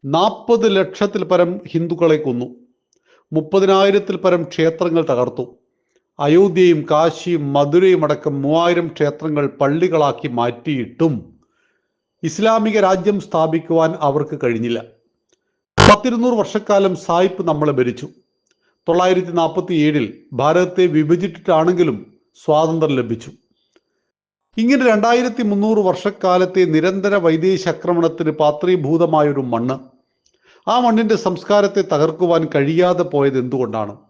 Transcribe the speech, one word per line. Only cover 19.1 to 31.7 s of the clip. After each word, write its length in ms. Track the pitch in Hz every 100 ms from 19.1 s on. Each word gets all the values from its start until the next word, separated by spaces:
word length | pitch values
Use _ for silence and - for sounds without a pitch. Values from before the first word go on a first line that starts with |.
| 185 175
നാൽപത്തിയേഴിൽ 720 | 170 165 160 160 170 151 151 107 - _
ഭാരതത്തെ 540 | 127 143 170 180 180 180
വിഭജിച്ചിട്ടാണെങ്കിലും 1120 | 151 151 170 190 165 - 160 160 180 165 110 - _ _ _
സ്വാതന്ത്ര്യം 560 | - 151 160 165 156 131
ലഭിച്ചു. 360 | 113 110 - - _ _ _ _ _ _ _ _ _ _ _ -
ഇങ്ങനെ 280 | 233 277
രണ്ടായിരത്തി 580 | 247 214 226 240 247 233
മുന്നൂറ് 380 | 220 202 214 214
വർഷക്കാലത്തെ 840 | 190 180 202 196 190 180 180 185
നിരന്തര 500 | 180 156 175 190 202 196
വൈദേശിക 540 | 170 160 180 190 180
ആക്രമണത്തിന് 640 | 160 170 170 165 165 156
പാത്രീഭൂതമായൊരു 1080 | 151 151 147 180 180 139 165 170 156 147 139
മണ്ണ്, 340 | 127 120 120 131 - _ _ _ _ _ _ _ -
ആ 80 | 233
മണ്ണിൻ്റെ 380 | 240 220 220 220
സംസ്കാരത്തെ 680 | 185 180 - 208 202